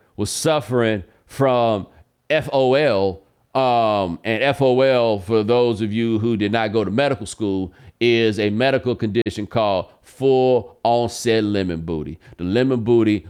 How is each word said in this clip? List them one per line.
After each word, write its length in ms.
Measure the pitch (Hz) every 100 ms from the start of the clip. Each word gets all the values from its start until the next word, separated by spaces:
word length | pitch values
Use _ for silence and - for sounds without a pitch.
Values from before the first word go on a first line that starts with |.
| _ -
was 140 | 104
suffering 760 | - 160 156 117 123 117 107 92 _ _
from 600 | - 135 123 117 107 87 _ _ _ _
F 180 | 151 -
O 180 | 135 131
L. 500 | 135 151 101 98 95 _ _ _
Um, 640 | 131 127 120 110 104 95 85
and 200 | 107 110
F 180 | 135 139
O 200 | 135 123
L, 360 | 131 127 117 104
for 240 | 92 113
those 400 | 107 120 120 104
of 100 | 107
you 260 | 110 117 110
who 180 | 113 113
did 160 | 101
not 220 | 113 110
go 100 | 110
to 60 | 98
medical 340 | 107 143 135 101
school, 460 | - 104 95 92 - - _
is 380 | 117 117 113 104
a 120 | 104
medical 440 | 107 131 131 123
condition 520 | 117 113 104 107 - 104
called 400 | 120 107 92 87 _
full 760 | _ - 135 131 127 123 101 -
onset 600 | 117 120 117 - 120 113
lemon 360 | 104 101 92 82
booty. 380 | 82 80 71 82 - -
The 80 |
lemon 400 | 87 107 131 127
booty 420 | 110 117 107 104 90